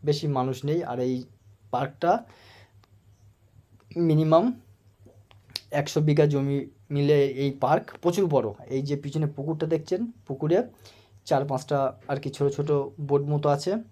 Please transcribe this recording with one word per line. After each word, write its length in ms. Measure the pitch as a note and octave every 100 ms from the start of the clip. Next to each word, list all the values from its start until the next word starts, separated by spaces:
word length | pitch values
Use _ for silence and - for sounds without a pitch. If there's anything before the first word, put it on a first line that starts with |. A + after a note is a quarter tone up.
বেশি 220 | D3 D3 D#3
মানুষ 380 | C#3 C3 B2+
নেই। 180 | C#3+ D#3+
আর 140 | C#3 B2
এই 260 | B2+ B2+ B2 _ _ _ _
পার্কটা 540 | C#3+ C#3 - E3+ A3 - - - - - _ _ _ _ _ _ _ _ - _ _ _ E3+
মিনিমাম 480 | E3+ D#3 D#3 D#3+ A#3 B3 _ _ _ _ - - _ - _ - -
একশো 300 | D3 D3 -
বিঘা 260 | D3+ D3+ D3
জমি 400 | C#3+ C#3 C#3 - _ _
মিলে 280 | C#3 C#3+ D3 C#3
এই 240 | B2+ C#3
পার্ক, 340 | C3+ B2+ D#3 A#3 -
প্রচুর 240 | E3+ F3 F#3
বড়। 220 | C#3+ A2 G2+ -
এই 160 | C3+
যে 140 | C#3 C#3+
পিছনে 300 | D3 D#3 D3+
পুকুরটা 400 | D3 C#3+ D#3 D#3+
দেখছেন, 340 | D#3+ D#3 F#3 A#3 - -
পুকুরে 320 | C3+ D#3 F3 B3 - - - _ -
চার 180 | - C#3+ C#3+
পাঁচটা 320 | C3 - C#3+ C3+ - -
আর 80 | C#3
কি 100 | C#3+
ছোট 220 | - C#3+
ছোট 200 | C#3 D3 C#3+ C#3 -
বোট 220 | C#3+ C#3+
মতো 260 | C#3+ D3 D3+
আছে 240 | C#3+ F#3 G#3+ A3+